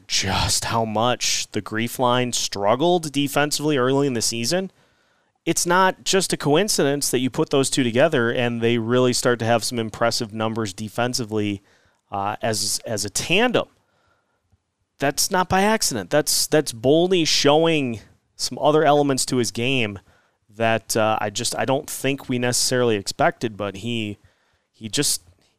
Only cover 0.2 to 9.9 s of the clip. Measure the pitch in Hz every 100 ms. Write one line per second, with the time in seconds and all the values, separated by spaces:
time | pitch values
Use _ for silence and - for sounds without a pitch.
0.2 | 95 - - - - 117 110 107 123 117
1.2 | - - - 107 - 110 120 - 123 123
2.2 | 123 - - 98 101 123 175 180 151 139
3.2 | 143 147 147 - 151 139 123 139 143 117
4.2 | - 117 117 180 190 - _ _ _ _
5.2 | _ _ 165 165 175 180 185 - - 190
6.2 | - - 143 156 208 - 143 143 - 127
7.2 | 127 - 156 139 135 147 120 117 160 143
8.2 | 117 120 120 117 117 120 110 127 127 117
9.2 | 123 117 113 117 - 120 110